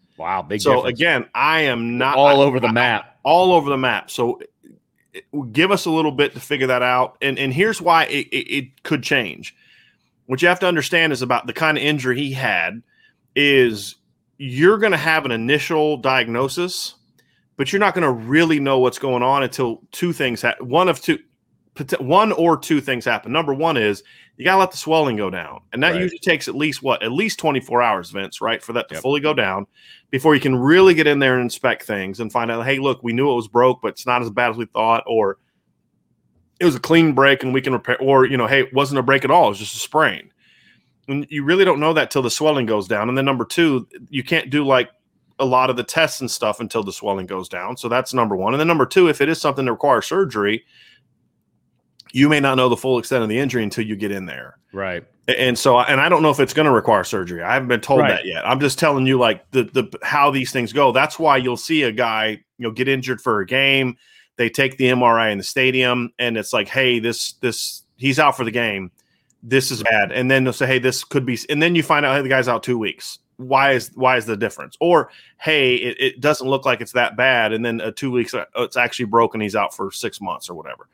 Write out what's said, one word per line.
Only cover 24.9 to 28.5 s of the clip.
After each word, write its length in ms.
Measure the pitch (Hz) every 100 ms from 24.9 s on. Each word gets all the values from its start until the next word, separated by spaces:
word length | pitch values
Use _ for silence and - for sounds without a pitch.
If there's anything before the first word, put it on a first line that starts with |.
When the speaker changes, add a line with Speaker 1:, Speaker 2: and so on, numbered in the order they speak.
| 160 147 107
Speaker 2:
go 140 | 98
down. 320 | 90 78 64 -
And 100 | 120
that 80 | 160
Speaker 1:
Right. 80 | 175
Speaker 2:
usually 180 | 185 -
takes 280 | 185 160 -
at 80 | 120
least 260 | 151 139
what? 200 | 135 113
At 80 | 113
least 280 | 135 220 -
twenty-four 420 | 160 135 123 120
hours, 280 | 120 98 87
Vince, 320 | 98 95 -
right? 200 | 113